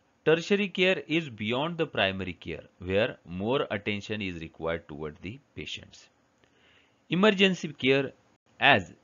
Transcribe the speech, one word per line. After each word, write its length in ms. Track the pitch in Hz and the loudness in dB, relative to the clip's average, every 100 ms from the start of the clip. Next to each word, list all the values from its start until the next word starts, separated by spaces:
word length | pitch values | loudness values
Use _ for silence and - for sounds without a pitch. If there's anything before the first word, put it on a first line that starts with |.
| _ _ | _ _
tertiary 460 | - 165 165 202 202 | 2 2 2 0 0
care 340 | 185 185 175 - | 2 2 2 0
is 240 | 156 151 | -2 -2
beyond 480 | 107 107 120 160 165 | -6 -4 -2 -2 -4
the 80 | 156 | -2
primary 460 | 117 95 95 92 | 2 2 0 -6
care, 320 | 85 85 80 - _ | -8 -10 -12 -12 _
where 360 | 87 95 127 - | -2 2 0 -2
more 440 | - 90 107 139 - | -10 -6 -2 -2 -2
attention 500 | 104 107 101 - 107 | -4 -4 -6 -6 -6
is 180 | 95 87 | -6 -6
required 480 | 80 - 80 85 - | -12 -6 -4 -4 -6
toward 300 | 73 76 78 | -10 -10 -10
the 160 | 87 135 _ | -12 -14 _
patients. 540 | - 73 - - - - _ _ _ _ _ _ _ _ _ - | -14 -12 -12 -16 -20 -20 _ _ _ _ _ _ _ _ _ -4
Emergency 600 | 165 214 190 190 180 156 | 4 4 6 4 2 -6
care, 360 | 143 131 135 131 - _ _ _ - | -2 2 2 0 -8 _ _ _ 2
as 340 | 131 117 85 - | 4 4 2 -12